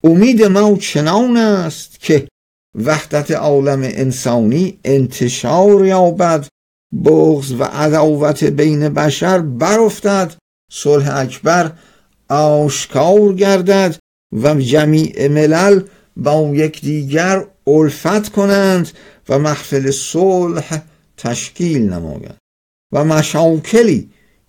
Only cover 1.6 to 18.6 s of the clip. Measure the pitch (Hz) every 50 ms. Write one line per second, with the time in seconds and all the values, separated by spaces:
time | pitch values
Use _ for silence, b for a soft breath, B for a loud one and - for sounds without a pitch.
1.6 | 175 160 151 - - - - _ - - 160 143 135 - _ _ _ _ _ _
2.6 | _ _ _ - 110 143 156 151 - - 151 147 143 143 160 - - 151 143 139
3.6 | 139 143 139 135 135 127 - - 135 131 123 127 - 127 120 120 113 107 123 156
4.6 | 185 185 - _ _ - 135 139 131 123 127 - 131 123 123 - - 120 143 175
5.6 | 190 208 202 196 190 190 190 185 185 175 165 180 180 170 160 156 143 - _ _
6.6 | _ _ _ _ _ _ - - - 139 160 160 156 156 156 147 135 135 127 120
7.6 | 135 - - 139 151 156 151 160 151 156 151 143 151 151 151 147 160 147 147 139
8.6 | 151 156 151 147 151 151 147 147 151 151 139 - 165 180 190 180 165 151 123 117
9.6 | 151 175 208 220 226 214 214 - - 202 202 196 185 156 - _ _ _ _ _
10.6 | _ _ - - - 143 147 143 139 143 135 139 131 123 - - - 151 165 180
11.6 | 170 160 160 b b b b b b b b b _ _ 139 143 156 151 151 147
12.6 | 151 147 - - - - - 131 143 170 190 214 208 202 190 185 202 196 196 185
13.6 | 180 185 196 196 190 180 156 - _ _ _ _ _ _ - 107 113 147 156 147
14.6 | 135 117 135 151 151 151 156 156 156 - - - 135 143 143 151 151 151 156 165
15.6 | 185 202 202 190 190 B B B B B B - 123 143 151 156 156 147 143 147
16.6 | 156 156 156 - - 139 151 151 143 135 139 156 170 185 190 190 190 - _ _
17.6 | _ - 147 156 156 147 139 - - 160 196 214 208 208 - 208 196 196 196 196